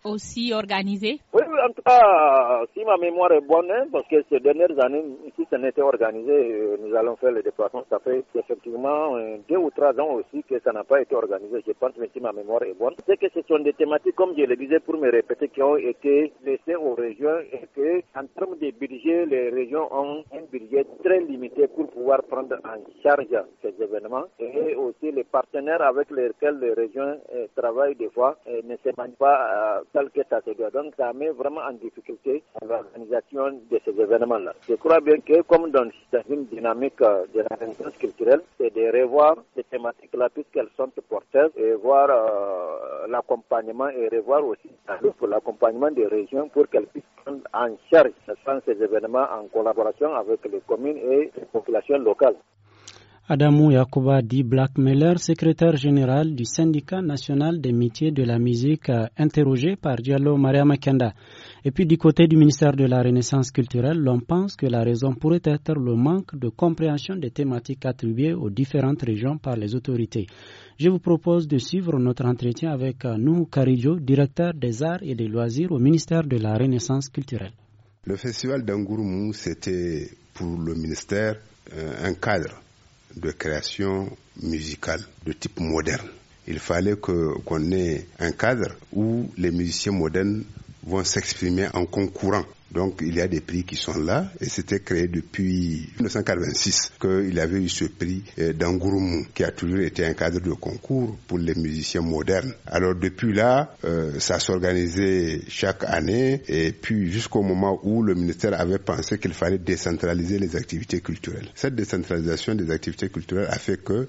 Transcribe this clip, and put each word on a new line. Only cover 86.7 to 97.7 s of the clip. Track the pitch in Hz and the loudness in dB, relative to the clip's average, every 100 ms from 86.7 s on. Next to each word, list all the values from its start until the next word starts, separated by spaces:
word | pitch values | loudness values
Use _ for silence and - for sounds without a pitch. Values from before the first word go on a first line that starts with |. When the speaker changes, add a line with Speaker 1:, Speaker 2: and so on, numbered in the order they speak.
| 87 95 104 | 0 0 -2
Speaker 4:
que, | - 87 80 71 | -2 -2 -2 -4
qu'on | - 82 78 | -4 -2 0
ait | 92 87 76 - - | 0 0 -4 -8 -6
un | 85 | -6
cadre | - 113 123 95 - - | -2 0 0 -4 -8 -10
où | 98 110 117 120 90 | -4 -2 -2 -6 -4
les | 90 | -2
musiciens | 87 87 82 104 | 0 -2 -4 -2
modernes | 98 78 87 101 107 - - - - | -2 0 0 -2 -4 -8 -16 -20 -18
vont | 85 95 | -6 -4
s'exprimer | 92 104 - - 90 90 98 90 | -2 -4 -4 -4 -2 0 -2 -2
en | 87 | -4
concourant. | 104 95 - 98 101 - - - | -2 -4 -2 -2 -2 -2 -12 -10
Donc | 87 95 - | -4 -2 -2
il | 80 85 | -4 -2
y | |
a | 92 | -2
des | 80 | -2
prix | - 87 | -4 -6
qui | 90 - | -6 -8
sont | - 80 | -6 -4
là | 85 123 190 - | 0 -2 -4 -8
et | - | -8
c'était | - 90 98 | -6 -4 -4
créé | - 90 90 | -2 -2 0
depuis | 85 - - 95 90 87 78 76 | -4 -6 -4 -2 0 -2 -4 -8
mille | - 113 | -4 -4
neuf | |
cent | 110 | -2
quatre-vingt-six | 95 87 76 69 98 - - - | -2 -2 -2 -4 -2 -2 -4 -4
qu'il | 95 95 98 85 | -2 0 0 0
avait | 80 95 | 0 0
eu | |
ce | 90 | -2